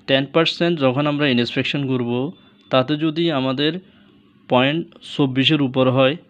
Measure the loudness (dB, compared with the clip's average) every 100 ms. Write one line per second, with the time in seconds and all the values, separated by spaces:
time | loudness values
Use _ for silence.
0 | -2 0 0 0 0 0 -2 0 0 0
1 | -2 0 0 0 0 -2 -4 -4 -4 -2
2 | -2 -2 -4 -8 _ _ _ 0 0 0
3 | -2 0 -2 0 -2 -2 -2 -4 -10 _
4 | _ _ _ _ 0 2 2 0 -6 -12
5 | -10 -2 0 2 2 2 0 0 2 4
6 | 2 0